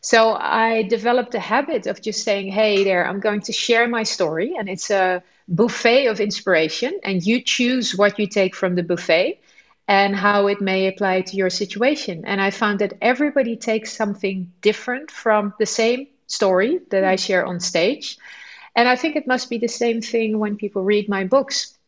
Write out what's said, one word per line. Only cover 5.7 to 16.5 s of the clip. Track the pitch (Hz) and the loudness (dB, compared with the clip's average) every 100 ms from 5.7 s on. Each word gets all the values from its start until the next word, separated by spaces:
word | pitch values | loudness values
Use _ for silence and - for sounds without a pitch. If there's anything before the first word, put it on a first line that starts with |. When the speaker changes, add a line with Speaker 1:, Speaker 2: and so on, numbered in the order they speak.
| - 233 247 269 | 2 4 4 4
Speaker 1:
of | 214 | 0
inspiration, | 214 202 - 170 160 - 247 392 | -2 -2 2 2 2 -2 -4 -4
and | - 190 175 | -4 -2 2
you | 240 | 0
choose | 254 - 247 254 208 180 | 0 0 2 2 -2 2
what | 202 202 | 2 2
you | 208 | -2
take | - 190 - | 2 0 0
from | 185 180 | -2 0
the | |
buffet | 170 175 - 165 214 381 _ _ _ _ - | 0 -4 2 2 2 -4 _ _ _ _ 0
and | 196 196 196 | 2 2 2
how | 202 202 202 | 2 4 2
it | 202 | 0
may | 196 190 190 | 0 2 0
apply | 190 196 185 | 0 0 0
to | 185 196 | -2 -2
your | 185 | -2
situation." | 180 202 208 247 302 - 170 180 | -2 -6 0 0 0 -6 -8 -6
And | 196 | -2
I | 196 | -2
found | 196 214 202 | 0 -2 0
that | 202 - | -2 0
everybody | 220 254 294 285 233 226 | 0 2 2 2 0 -2
takes | - 220 220 | -2 -2 -4
something | - 214 202 196 190 180 _ | -6 -4 -2 -4 -4 -8 _
different | 208 214 - 247 311 | 0 0 -4 -8 -8
from | - 233 214 202 - | -6 2 2 2 -2
the | 208 | -4
same | - 226 247 277 _ _ | 0 0 0 -6 _ _
story | - 202 | 0 2